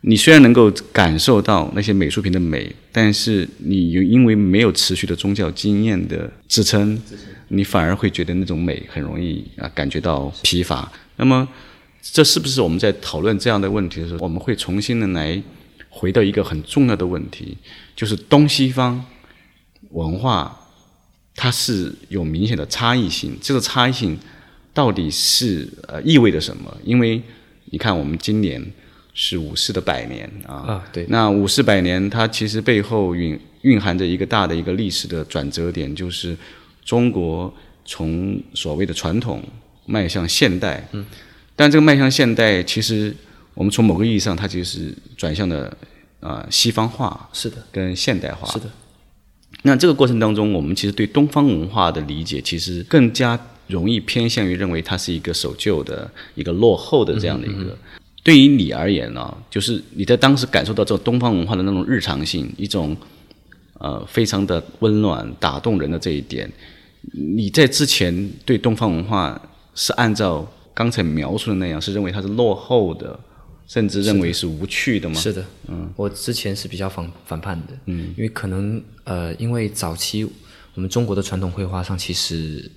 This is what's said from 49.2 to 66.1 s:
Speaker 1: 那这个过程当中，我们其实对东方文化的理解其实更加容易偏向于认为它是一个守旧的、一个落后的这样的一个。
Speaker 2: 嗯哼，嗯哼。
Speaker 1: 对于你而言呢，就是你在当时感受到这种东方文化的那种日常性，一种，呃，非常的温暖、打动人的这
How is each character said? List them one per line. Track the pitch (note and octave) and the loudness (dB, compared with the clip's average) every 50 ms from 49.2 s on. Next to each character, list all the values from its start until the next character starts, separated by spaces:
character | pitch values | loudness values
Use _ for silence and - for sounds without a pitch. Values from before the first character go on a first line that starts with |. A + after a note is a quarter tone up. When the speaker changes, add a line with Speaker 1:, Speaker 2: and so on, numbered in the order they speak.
| _ _ _ _ _ _ - - - | _ _ _ _ _ _ -20 0 2
Speaker 1:
那 | C3+ C3+ | 2 4
这 | B2+ F3 | 6 6
个 | F3+ D3+ | 4 6
过 | C3+ C#3+ | 6 4
程 | B2 B2 A2+ | 4 4 2
当 | A2+ A2 G#2+ | 2 2 2
中， | G#2 G#2+ G#2+ G2+ | 2 0 0 0
我 | F2 | 0
们 | D2 C#2+ F2 | -2 -2 -4
其 | - - | -2 -2
实 | G2+ G2+ | -4 -2
对 | - G#2+ | -2 -2
东 | G2+ - C#3+ D3 D3 | 0 2 2 2 2
方 | - D3 C#3+ | 2 2 2
文 | C#3 G#2 D#2+ D#2+ F#2 | 4 2 0 -2 -4
化 | G2+ A2 F#2 E2+ D#2 | 0 0 0 0 0
的 | D#2+ D2+ | -2 -6
理 | D2 D2 D#2 D#2+ | -6 -6 -8 -6
解 | E2 D2+ C#2 | -6 -8 -6
其 | B1+ - F2 E2+ | -6 -6 -6 -6
实 | E2 F2+ F2+ F2 E2+ | -6 -6 -6 -8 -4
更 | - - D#3+ B2+ A#2 A2+ | 4 6 6 6 6 2
加 | - C3 A#2+ A#2 A#2 - - - - _ | 0 0 0 0 -2 -6 -12 -20 -20 _
容 | _ F#2 F2+ E2+ G2+ | _ -6 -2 0 0
易 | A#2 G#2+ | 0 0
偏 | F2 - - B2+ A#2 A#2 | -2 -2 -2 -2 0 0
向 | - - G#2 | 0 0 -2
于 | F#2 F2+ | -2 -2
认 | F2 G2 F#2 | -2 -2 -2
为 | E2+ D#2+ | -2 -4
它 | D#2+ - F#2 | -4 -4 -6
是 | F2+ - - F2 | -6 -4 -4 -6
一 | D#2+ | -6
个 | - F2 E2 | -4 -6 -6
守 | - - C#2+ C#2+ | -4 -4 -6 -6
旧 | - - G#2+ F#2+ D2+ C#2+ | -4 -2 -2 0 -2 -2
的、 | - C#2 C2+ C#2+ - - - - - - | -6 -8 -10 -12 -14 -16 -20 -20 -18 -12
一 | - D#2+ | -8 -6
个 | - E2+ | -4 0
落 | F#2 A2+ A#2 F#2+ | 4 6 6 4
后 | E2+ - - - C#3+ A2 | 4 0 2 2 2 2
的 | - - A2 | 2 0 -2
这 | F#2 | -2
样 | E2+ D2+ B1+ | -2 -4 -4
的 | A#1+ | -6
一 | - | -6
个。 | G2 G2 | -8 -6
Speaker 2:
嗯 | |
哼， | F#2 F#2 | -8 -10
嗯 | |
哼。 | - - - - - - _ _ _ - _ | -10 -14 -20 -20 -20 -20 _ _ _ 0 _
Speaker 1:
对 | - E3 C#3 | 8 10 10
于 | C3+ C#3+ | 10 10
你 | C#3+ B2+ F#2 C#2+ A1+ | 8 6 2 0 -2
而 | A#1+ D#2 F#2+ | -2 0 0
言 | G2+ D#2+ A#1+ A1+ A1+ | 0 0 -2 -6 -8
呢， | A#1+ A#1+ - - - - _ | -10 -10 -10 -12 -14 -16 _
就 | - G#2 | -6 -4
是 | G2+ A#2 A#2+ F#2+ - - | -2 -2 -4 -4 -6 -10
你 | - - G2 | -6 -6 2
在 | F#2 B2 | 2 4
当 | A#2+ - C3+ C#3+ | 6 6 4 4
时 | C3+ B2 | 4 2
感 | B2 - G2 - | 0 0 -2 0
受 | F#2+ A2 | 0 0
到 | G#2 G#2 | 0 0
这 | - G#2+ | 0 0
种 | F#2+ - | 0 0
东 | - A#2 B2 | 0 0 2
方 | B2 A#2+ G#2+ | 2 2 2
文 | F2+ E2+ | 2 0
化 | G2 A2 | 0 -2
的 | F#2 F#2 | -2 0
那 | G2 | 0
种 | G2 F#2 F#2 | 0 -2 0
日 | - B2+ A2 | 0 -2 -2
常 | - - D2+ C2+ D#2 | 0 -2 -2 -2 -2
性， | D#2+ - F2 C2+ A#1 - | -4 -4 -4 -6 -6 -8
一 | - - | -8 -8
种， | G2+ - G2+ D#2+ D2 D#2 D#2 - - - - - _ - _ _ _ - _ _ _ _ | -4 -2 -2 -2 -2 -4 -6 -10 -18 -20 -20 -20 _ -20 _ _ _ -20 _ _ _ _
呃， | - - C#2+ C2+ G#1 G1+ | -12 -10 -8 -8 -8 -10
非 | - - - A2+ | -4 0 0 0
常 | G2+ - G2 G2+ | 2 2 0 0
的 | F2 F2+ E2 D#2+ - - - | 0 0 -2 -4 -8 -8 0
温 | - A2 G#2+ G#2+ G#2+ | 0 2 4 4 2
暖、 | G2+ D#2+ A#1 G#1+ A1 - - | 2 0 -2 -4 -10 -8 -2
打 | - D#2+ C2+ C#2+ | -2 -2 -2 -2
动 | - A#2+ A2 F2+ | -2 -2 0 0
人 | D2 D2 | 0 -2
的 | D#2+ D#2+ | -4 -4
这 | - F2+ | -2 -4